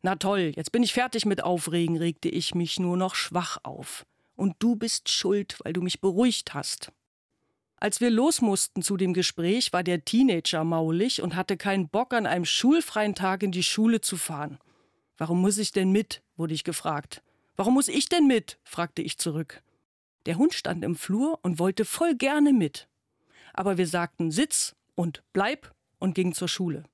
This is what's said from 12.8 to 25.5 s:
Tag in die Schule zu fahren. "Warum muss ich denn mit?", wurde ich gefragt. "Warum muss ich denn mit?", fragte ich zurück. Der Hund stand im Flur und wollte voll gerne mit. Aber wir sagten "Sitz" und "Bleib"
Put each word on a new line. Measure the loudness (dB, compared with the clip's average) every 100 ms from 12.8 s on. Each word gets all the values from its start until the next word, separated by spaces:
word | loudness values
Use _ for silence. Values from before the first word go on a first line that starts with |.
| 2 -2 -2 0
Tag | -2 0
in | -2
die | -2
Schule | -2 2 2 2
zu | 0 -4
fahren. | -6 -6 -8 -10 _ _ _ _ _ _
"Warum | -2 2
muss | 2 2
ich | -2
denn | 0 4
mit?", | 2 0 -8 _ -6
wurde | -4
ich | -4
gefragt. | -4 -4 -4 -6 -8 -18 _ _ _ -2
"Warum | 4
muss | 4 4
ich | 0 2
denn | 4 6
mit?", | 4 0 -18
fragte | -14 -6 -6 -6
ich | -8 -4
zurück. | -4 -4 -8 -12 _ _ _ _ _ _ -6
Der | 2
Hund | 2
stand | 2 -4 -4 -4
im | -4
Flur | -2 0 0 0
und | -2 0
wollte | 0 0
voll | -2 0 0 2
gerne | 2 4 6
mit. | 6 4 -4 -18 _ _ _ _ _ -14
Aber | -4 0 0
wir | 0
sagten | 0 -4 _ -2
"Sitz" | 0 0 0 -4 _ _ -4
und | -4 -4 _
"Bleib" | -2 -2